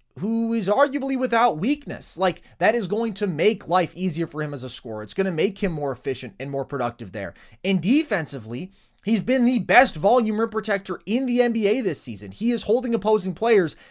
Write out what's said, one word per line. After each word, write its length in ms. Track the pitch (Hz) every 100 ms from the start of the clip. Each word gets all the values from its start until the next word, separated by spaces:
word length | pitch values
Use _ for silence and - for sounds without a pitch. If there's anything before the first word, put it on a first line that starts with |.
| _ -
who 340 | 196 226 226
is 160 | 233 190
arguably 500 | 208 285 269 269 262
without 380 | 254 233 240 156
weakness. 600 | 214 294 - - - -
Like, 260 | 185 185 - -
that 140 | 185
is 140 | 233 180
going 260 | 208 233 -
to 120 | 202
make 400 | 151 196 220 -
life 240 | 180 170
easier 320 | - 185 151 165
for 160 | 151
him 120 | 151
as 100 | 143
a 60 | 127
scorer. 340 | - 113 107
It's 100 | 107
gonna 180 | - 190
make 300 | 156 196 190
him 120 | 190
more 180 | 156 143
efficient 440 | 117 139 127 123 -
and 100 | 139
more 140 | 139
productive 480 | 131 139 120 120 104
there. 220 | 107 92 - - - 190
And 160 | 190
defensively, 920 | 170 285 302 185 151 139 110 120 185 _ _ _
he's 180 | 202 220
been 220 | - 262
the 160 | 240 247
best 380 | 190 208 262 156
volume 420 | 185 247 220 208
rim 100 | 226
protector 520 | 214 214 196 196 180 -
in 200 | 233 262
the 160 | 240
N 100 | 240
B 160 | 226 202
A 140 | 247
this 180 | 214 147
season. 320 | - 98 98
He 220 | 95 226
is 100 | 240
holding 320 | - 240 240 226
opposing 380 | 202 214 185
players 420 | 170 226 214 165 - -